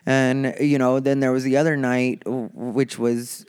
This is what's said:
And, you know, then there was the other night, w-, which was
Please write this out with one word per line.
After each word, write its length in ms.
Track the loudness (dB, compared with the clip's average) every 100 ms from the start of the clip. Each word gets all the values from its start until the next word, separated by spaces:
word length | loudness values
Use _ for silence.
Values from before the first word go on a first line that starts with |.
| 0
And, 500 | 2 2 2 -2 0
you 160 | 0 2
know, 240 | 2 2
then 180 | 2 2
there 140 | 2
was 100 | 0
the 140 | 0 2
other 180 | 2 0
night, 480 | 0 0 0 -4
w-, 260 | -6 -6 -6
which 440 | -10 -4 -2 -2 0
was 480 | -2 -2 -4 -14